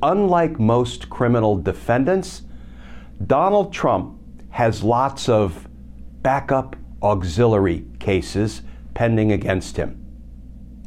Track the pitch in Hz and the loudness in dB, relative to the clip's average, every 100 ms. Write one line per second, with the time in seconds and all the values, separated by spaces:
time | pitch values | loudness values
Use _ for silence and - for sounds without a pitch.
0 | 147 196 196 175 165 160 110 120 120 - | 0 2 4 4 2 2 4 4 2 -4
1 | - - 120 120 107 98 90 90 - 123 | -8 0 2 4 4 2 0 -2 0 2
2 | 135 190 175 - - - - - - - | 2 0 -2 -10 -14 -16 -16 -16 -16 -16
3 | - - - 139 185 208 180 - 139 95 | -14 -6 0 2 4 4 2 0 2 2
4 | - - - - - - 113 - 104 120 | 0 -10 -18 -18 -8 0 2 2 2 2
5 | 135 - - 110 98 82 - - - - | 2 0 2 4 2 -2 -12 -16 -16 -16
6 | - - 131 139 - 131 123 - - - | -14 -4 0 0 2 0 -2 -8 -14 -2
7 | 104 101 90 82 120 104 95 82 - - | 2 2 0 4 4 6 4 0 -6 -6
8 | - 95 - 98 107 - - - - - | 0 0 0 0 -2 -2 -12 -14 -8 0
9 | 117 113 107 95 - 95 - - - - | 2 4 4 2 0 -2 -2 -4 -4 -6
10 | - - - - - - - - | -14 -16 -16 -18 -16 -16 -16 -8